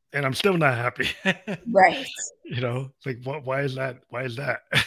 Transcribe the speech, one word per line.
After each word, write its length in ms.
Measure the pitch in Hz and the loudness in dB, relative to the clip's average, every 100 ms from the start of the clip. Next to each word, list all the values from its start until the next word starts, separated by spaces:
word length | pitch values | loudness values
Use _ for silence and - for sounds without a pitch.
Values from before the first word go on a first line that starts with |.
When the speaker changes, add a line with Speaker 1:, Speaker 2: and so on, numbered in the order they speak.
| _ | _
Speaker 1:
and 120 | 143 | -4
I'm 100 | 139 | -2
still 220 | 127 208 175 | 2 2 4
not 200 | 147 117 | 4 4
happy." 320 | 120 - - - | -2 -2 -4 -2
<laughs> 340 | 190 180 - 185 233 | -2 -2 -6 -8 2
Speaker 2:
Right. 400 | 196 185 156 - - - _ | 6 6 6 -6 -10 -14 _
Speaker 1:
You 160 | 330 123 | -8 -4
know, 320 | 123 123 135 _ | -2 -2 -6 _
it's 100 | 139 | -8
like, 120 | 120 | -6
"What, 200 | 127 147 | -6 -8
why 180 | 127 135 | -4 -2
is 120 | 139 | -2
that? 280 | 131 131 123 _ | -2 -6 -8 _
Why 140 | 120 | -6
is 140 | 131 117 | -6 -6
that?" 240 | 143 113 _ 175 | -4 -6 _ 0